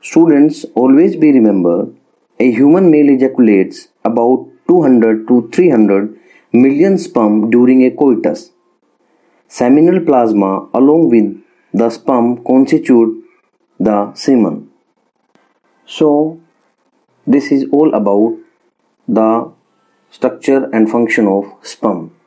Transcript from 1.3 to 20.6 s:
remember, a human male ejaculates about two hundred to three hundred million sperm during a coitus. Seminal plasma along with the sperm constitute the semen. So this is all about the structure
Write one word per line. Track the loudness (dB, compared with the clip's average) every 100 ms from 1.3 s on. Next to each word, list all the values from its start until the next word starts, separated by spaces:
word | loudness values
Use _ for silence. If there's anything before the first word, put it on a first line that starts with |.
remember, | 2 2 0 -2 -2 -6 -12 _ _ _ _
a | -2
human | 2 2 4 4
male | 2 2
ejaculates | 2 0 0 2 2 0 -6 -20 _
about | -4 -2 0 -2 -4 _ 0
two | 2
hundred | 4 2 2 -2 0
to | -2 -2
three | 0 0
hundred | 2 2 0 -2 -10 _ _ _
million | 0 2 2 0 0
sperm | -4 -2 0 0 0
during | 2 2 2
a | 0
coitus. | 0 0 0 -2 -6 -14 _ _ _ _ _ _ _ _ _ _
Seminal | -6 0 2 2 0
plasma | 0 0 2 0 -2 -4 -6
along | 0 2 2 2
with | 0 -2 -6 _ _ _
the | -4 -4
sperm | -4 -4 -2 -2 -4
constitute | -2 0 2 -2 0 2 2 -4 -16 _ _ _ _ _
the | -4 -2 -4
semen. | -6 -2 0 0 -4 -16 _ _ _ _ _ _ _ _ _ _ _
So | _ -2 0 0 -2 -6 _ _ _ _ _ _ _ _ -2
this | -2 0
is | -4 -2
all | 0 0
about | 0 -2 0 -2 -4 -16 _ _ _ _ _ -6
the | -2 0 -2 -6 _ _ _ _ _ _
structure | _ -6 -4 -2 -2